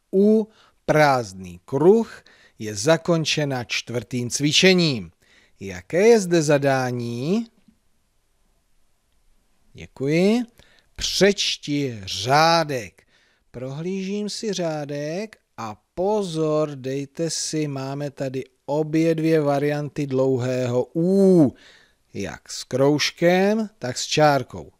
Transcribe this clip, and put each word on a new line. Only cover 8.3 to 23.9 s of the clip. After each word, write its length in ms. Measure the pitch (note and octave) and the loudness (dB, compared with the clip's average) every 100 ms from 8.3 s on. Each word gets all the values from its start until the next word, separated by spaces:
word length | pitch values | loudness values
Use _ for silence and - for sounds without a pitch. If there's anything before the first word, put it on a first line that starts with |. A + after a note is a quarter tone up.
| _ _ _ _ _ _ _ _ _ _ _ _ _ _ | _ _ _ _ _ _ _ _ _ _ _ _ _ _
Děkuji. 680 | - - - C#3 D#3+ G3 A#3+ A#3 _ _ _ _ - | -20 -18 -6 -2 2 2 2 -2 _ _ _ _ -10
Přečti 1040 | - - G3 G3 - - - C#3+ C3+ A2 | -6 2 2 2 -4 -6 -4 -4 -4 -6
řádek. 1040 | G2 F#2+ A#2 D3 E3 E3+ D3+ B2+ G2 - _ _ _ _ _ | -10 -6 2 4 4 2 0 -6 -8 -16 _ _ _ _ _
Prohlížím 760 | A#2+ B2+ C#3+ F3 F#3+ F#3+ G#3 G#3 | -14 -12 -8 -8 -6 -6 -6 -6
si 240 | - A3 | -6 -6
řádek 840 | F#3 E3 D3+ C#3+ C#3+ D3 F3 A3 - _ - | -4 -4 -4 -6 -8 -6 -8 -10 -16 _ -14
a 260 | A2 G#2 _ | -12 -14 _
pozor, 760 | - F#3+ G#3+ F#3+ D#3+ D#3 D3+ D3+ C#3 | -4 -2 -2 -2 -2 0 0 -2 -6
dejte 540 | B2+ C#3 C#3 - E3 | -8 -6 -8 -6 -6
si, 380 | - - D#3 D3+ | -6 -6 -4 -4
máme 440 | C3+ C3+ C#3+ D3 | -6 -8 -8 -8
tady 320 | - C3+ C3 - _ - | -8 -8 -8 -10 _ -6
obě 500 | D3+ D#3 D#3+ E3 D#3+ | -4 0 0 2 2
dvě 260 | D#3+ D#3+ | 2 2
varianty 680 | C#3+ C#3+ D3 D3 D3 - C#3+ | 2 0 0 -2 -6 -6 -2
dlouhého 800 | C3 C3+ B2+ B2+ B2+ B2+ B2 - E3 | 0 2 0 -2 -2 0 -2 -2 -2
U. 600 | F3 G3 F#3+ F3+ C3 - - - _ _ _ | 2 6 6 8 6 2 -14 -20 _ _ _
Jak 380 | G#2+ F2+ - - | -12 -10 -12 -14
s 120 | - | -16
kroužkem, 1080 | - B2+ C#3 D3 - - E3+ F3+ G3 A3 G#3+ _ | -4 2 2 2 -2 0 2 4 2 0 -4 _
tak 180 | B2+ | -8